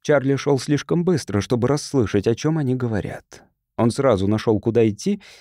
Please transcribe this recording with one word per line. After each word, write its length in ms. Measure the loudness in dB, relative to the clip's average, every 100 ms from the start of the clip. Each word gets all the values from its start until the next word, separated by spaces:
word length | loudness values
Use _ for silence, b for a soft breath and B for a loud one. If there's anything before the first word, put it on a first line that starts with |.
Чарли 340 | 0 2 2 0
шёл 220 | 0 -2
слишком 460 | 0 -2 0 -2
быстро, 360 | 0 -2 -2 -4
чтобы 280 | 0 0 0
расслышать, 580 | -2 -2 0 0 0 0
о 80 |
чём 240 | 0 -2 -2
они 160 | -2
говорят. 720 | -2 -2 -4 -6 -10 -16 -20 _ _ _ -2
Он 140 | 0
сразу 380 | 2 2 2 2
нашёл, 320 | 0 0 0
куда 280 | 2 2 2
идти, 320 | 0 -4 -4 B B